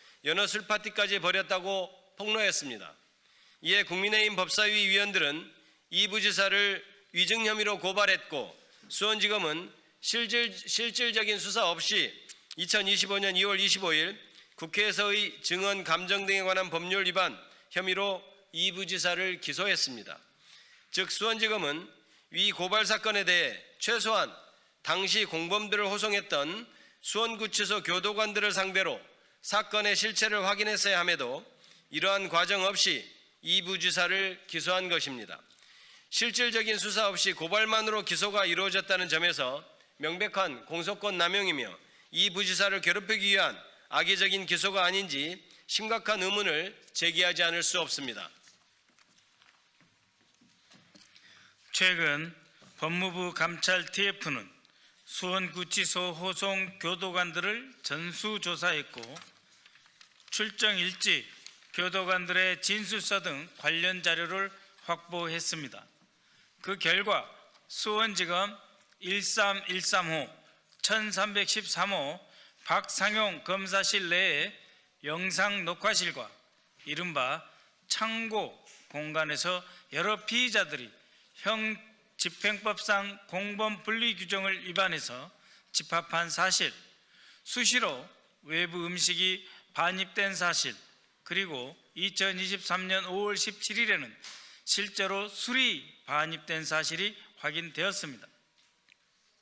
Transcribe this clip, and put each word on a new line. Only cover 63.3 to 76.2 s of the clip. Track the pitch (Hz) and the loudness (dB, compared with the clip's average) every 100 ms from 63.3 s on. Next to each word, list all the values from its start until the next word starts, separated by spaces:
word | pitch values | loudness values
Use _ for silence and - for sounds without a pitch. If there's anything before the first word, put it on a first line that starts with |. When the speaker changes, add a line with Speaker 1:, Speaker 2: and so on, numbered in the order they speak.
| 139 170 - | -6 -10 -6
Speaker 2:
관련 | 151 165 180 185 | -2 0 0 0
자료를 | 170 165 170 190 196 - - - | 0 0 -2 -4 -6 -10 -20 -10
확보했습니다. | - 165 - 175 165 165 - 160 135 104 - _ _ _ _ _ _ _ | -6 -6 -6 -6 -4 -4 -4 -4 -8 -14 -20 _ _ _ _ _ _ _
그 | - 196 | -8 -2
결과 | 165 185 208 165 110 - - - - | 2 2 2 0 0 -12 -20 -20 -10
수원지검 | - 220 214 220 190 170 175 202 214 - _ _ _ | -6 0 2 2 0 0 0 0 -6 -20 _ _ _
일삼일삼 | 180 202 - 226 202 196 180 185 - 196 170 | -4 -2 0 2 2 2 -4 -4 0 2 2
호, | 160 123 - - _ _ _ | -2 -4 -12 -20 _ _ _
천삼백십삼 | - 220 214 185 208 202 190 220 180 170 196 | 0 2 0 0 0 0 0 -2 -2 -2 0
호 | 185 139 180 - - - _ - | 0 -2 -6 -14 -20 -20 _ 0
박상용 | 180 190 - 196 214 214 156 | 0 0 0 0 2 0 -2
검사실 | - 190 190 196 190 202 175 | -4 -4 0 0 2 0 2
내에 | 175 190 147 190 - - - _ _ | 2 4 2 -2 -6 -20 -20 _ _
영상 | 143 165 185 175 202 202 170 | -6 -4 0 2 2 0 -4
녹화실과 | 175 208 190 175 135 | -2 0 2 0 -4